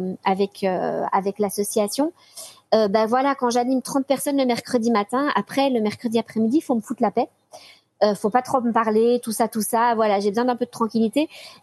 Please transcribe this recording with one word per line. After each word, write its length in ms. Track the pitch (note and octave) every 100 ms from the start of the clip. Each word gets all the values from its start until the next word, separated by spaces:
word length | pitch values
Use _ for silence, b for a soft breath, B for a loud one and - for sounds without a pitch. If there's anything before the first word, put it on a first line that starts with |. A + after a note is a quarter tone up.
| F#3 F#3 -
avec, 400 | F#3+ G3 - G3
euh, 380 | F3+ E3 D#3+ -
avec 260 | G3 F#3+ G3
l'association, 720 | G3+ - G3+ A#3 G#3 - D#4 B B B B B _
euh, 160 | A3 G#3
bah 160 | A3 A3
voilà, 280 | B3 C#4
quand 160 | C4+ A#3+
j'anime 320 | A#3+ A#3+ C4
trente 240 | - C#4 C4
personnes 320 | C4 D4 C#4
le 80 | C4
mercredi 460 | A#3 - B3 A3+
matin, 380 | A3 G3+ B3 D4 -
après, 340 | - - C#4
le 100 | B3
mercredi 400 | G#3 - A#3 A3+
après-midi, 380 | - A3 A3 D4
il 40 |
faut 140 | - A#3+
me 60 |
foutre 200 | - A#3+
la 100 | G#3+
paix. 180 | - C4+ _ _ B B B _ _
Euh, 100 | G#3 G3+
faut 140 | G#3+
pas 120 | B3
trop 180 | B3+ C4+
me 140 | A#3
parler, 480 | A3+ A3 A3 A#3 A#3+
tout 80 | A#3+
ça, 160 | G#3+ A3
tout 140 | A3+
ça. 340 | G3+ A3+ A#3+ A3
Voilà, 240 | G#3+ G3+
j'ai 100 | G3+
besoin 140 | G3+ B3
d'un 100 | A#3+
peu 80 | A#3
de 40 |
tranquillité. 580 | - A3+ A3+ A3 C#4 D#4+ B B B